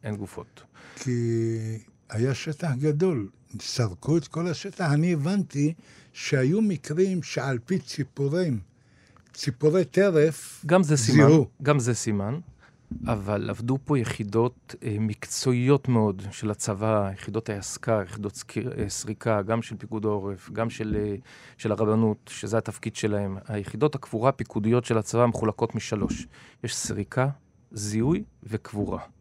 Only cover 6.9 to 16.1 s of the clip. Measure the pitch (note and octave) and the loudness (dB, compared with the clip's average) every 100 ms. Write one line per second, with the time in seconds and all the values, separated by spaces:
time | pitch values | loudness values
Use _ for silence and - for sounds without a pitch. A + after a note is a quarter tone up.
6.9 | D3+ F#3+ F#3 - - C3 B2+ - F#3 - | 0 2 2 -2 -4 -2 -4 -2 -4 -2
7.9 | - C#3 - C#3 E3 F3+ A#2 - _ _ | -6 -6 -2 -2 0 0 -2 -6 _ _
8.9 | _ _ _ _ - - A#2 D#3 F3 E3+ | _ _ _ _ -6 -6 2 4 4 2
9.9 | - G3+ D#3+ D#3 D3+ - - D#3 F3+ E3 | 4 6 6 4 2 -12 -12 4 4 6
10.9 | D3+ A2 D3 C#3+ D#3+ C3 _ C#3+ D3 A#2+ | 4 6 8 10 8 4 _ 0 2 2
11.9 | A#2 - G#2 G2+ D3 F3 - - _ _ | -2 -2 -2 -2 -6 -10 -20 -20 _ _
12.9 | - - A2 G2 G#2 G#2+ G#2 A#2+ C3+ - | -10 -4 -4 -2 -2 -2 -6 -2 -2 0
13.9 | C#3+ A2+ - G#2 A2+ A#2+ - _ - - | 0 0 -4 -2 2 0 -2 _ -10 -6
14.9 | G#2 A2 G#2 - - C3+ B2 B2 C#3+ C3+ | -2 -2 -4 -8 -2 0 2 4 4 4
15.9 | A#2+ G#2+ | 4 4